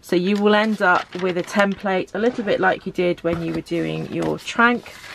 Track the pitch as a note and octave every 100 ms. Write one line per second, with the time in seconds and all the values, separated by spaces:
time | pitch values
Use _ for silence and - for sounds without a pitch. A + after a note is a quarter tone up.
0 | - F3 F3+ G3+ G#3 G#3 A3 G#3 F#3+ F3
1 | - F3+ F#3 F3 - G#3+ G3+ G3 G3+ F#3
2 | F3 G3 A3+ B3 G#3 - F#3 - - -
3 | F3+ E3+ E3 E3+ E3 E3 D#3+ E3+ D#3+ D#3
4 | D#3+ E3+ D#3+ D#3 - - A#3+ A#3+ - -
5 | -